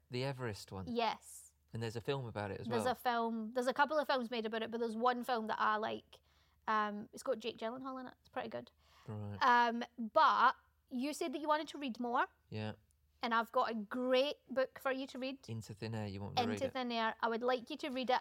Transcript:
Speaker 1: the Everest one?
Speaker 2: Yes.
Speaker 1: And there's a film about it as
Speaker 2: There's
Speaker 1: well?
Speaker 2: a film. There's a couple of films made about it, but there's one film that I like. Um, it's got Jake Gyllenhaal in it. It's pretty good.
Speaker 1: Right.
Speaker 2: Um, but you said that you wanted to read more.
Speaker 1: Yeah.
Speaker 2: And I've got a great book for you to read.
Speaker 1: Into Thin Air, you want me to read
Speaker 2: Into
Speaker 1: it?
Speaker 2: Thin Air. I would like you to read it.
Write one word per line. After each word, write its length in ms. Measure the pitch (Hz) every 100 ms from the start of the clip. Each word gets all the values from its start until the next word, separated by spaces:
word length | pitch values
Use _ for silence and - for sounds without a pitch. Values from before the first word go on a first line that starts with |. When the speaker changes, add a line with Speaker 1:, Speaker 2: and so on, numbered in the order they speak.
| -
Speaker 1:
the 140 | 123 135
Everest 480 | 127 123 101 -
one? 100 | 95 90
Speaker 2:
Yes. 680 | 233 - - - - - _ _
Speaker 1:
And 80 | 113
there's 140 | 113 113
a 60 |
film 240 | 147 139 117
about 240 | 104 104
it 80 | 98
as 80 | -
Speaker 2:
There's 160 | 233
Speaker 1:
well? 80 | 240
Speaker 2:
a 40 | 226
film. 560 | 247 233 233 226 220
There's 140 | 254 247
a 60 |
couple 240 | 247 285 311
of 100 | 269
films 220 | 269 233
made 160 | 247 220
about 160 | 226
it, 100 | 226
but 100 | 233
there's 160 | 233 220
one 260 | 247 247
film 240 | 240 233 220
that 100 | -
I 200 | 214 214
like. 420 | 226 220 - - _ _ _ _ -
Um, 400 | 214 208 208 220
it's 100 | -
got 160 | - 226
Jake 180 | 233 226
Gyllenhaal 400 | 226 254 262 262
in 60 | 254
it. 60 | -
It's 100 | _
pretty 200 | - 233
good. 220 | 240 247 _ _ - -
Speaker 1:
Right. 600 | 107 104 101 254 240 240
Speaker 2:
Um, 160 | 233 240 - 226
but 380 | 320 285 208 240 - _ _ -
you 220 | 254 277
said 180 | 285 339
that 60 | 294
you 80 | 302
wanted 220 | 302 302
to 80 | 294
read 200 | 277 214
more. 280 | 240 254 381 _ -
Speaker 1:
Yeah. 240 | 107 107 - _ _ _ _
Speaker 2:
And 100 | 240
I've 180 | 226 226
got 200 | 254 220
a 20 |
great 640 | 226 202 254 254 254 285 - -
book 280 | 262 262 -
for 100 | 269
you 160 | 262 269
to 100 | 254
read. 200 | 262 269 -
Speaker 1:
Into 260 | 113 -
Thin 220 | 107 110 113
Air, 100 | 104
you 160 | 98
want 140 | 101 -
me 60 |
to 40 | 240
read 60 |
Speaker 2:
Into 120 | 104 262
Speaker 1:
it? 60 |
Speaker 2:
Thin 180 | 262 247
Air. 240 | 233 220 -
I 80 | 233
would 140 | 226
like 300 | 247 254 233
you 60 | 302
to 120 | 311
read 220 | 254 240
it. 80 | 247